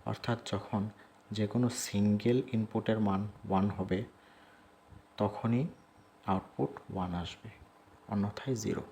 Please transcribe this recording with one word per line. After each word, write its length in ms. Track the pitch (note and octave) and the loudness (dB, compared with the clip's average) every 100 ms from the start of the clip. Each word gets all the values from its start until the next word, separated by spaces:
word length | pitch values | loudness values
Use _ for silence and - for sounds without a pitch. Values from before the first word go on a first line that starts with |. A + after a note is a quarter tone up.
অর্থাৎ 480 | - A2 - A2+ - | -4 -4 -4 -4 -2
যখন 380 | G#2+ - G#2+ G#2+ - - - - | -6 -2 -2 -2 -8 -20 -20 -8
যে 140 | G#2+ G#2 | -2 0
কোনো 220 | A#2+ B2 | 2 2
সিঙ্গেল 720 | - - G2+ G#2 G#2 A#2 B2+ B2+ | 0 -2 2 4 4 4 2 2
ইনপুটের 480 | A2+ G#2+ A2 G#2+ A2 | -2 0 -2 0 2
মান 280 | G#2 G2 G#2 - - | 2 2 -2 -8 0
ওয়ান 220 | F#2+ G2 | 2 2
হবে, 340 | F#2+ F#2+ F#2 A#2 - - - - - - - - - - - | 0 -2 -2 -4 -12 -20 -20 -20 -20 -20 -20 -20 -20 -20 -2
তখনই 520 | G#2 - A#2 A#2+ E3 - - - - - - | -2 0 2 2 0 -6 -20 -20 -20 -8 0
আউটপুট 680 | F#2+ - - - - - | 0 0 -4 -4 -4 -8
ওয়ান 200 | G2 F2+ | -4 -2
আসবে, 340 | F2 E2+ - A2 - - - - - - | -2 -4 -10 -16 -18 -20 -20 -20 -20 -4
অন্যথায় 480 | G#2 G2+ - - A#2+ | -2 -2 -2 -4 -2
জিরো। 260 | G#2 G#2 - | -2 -4 -6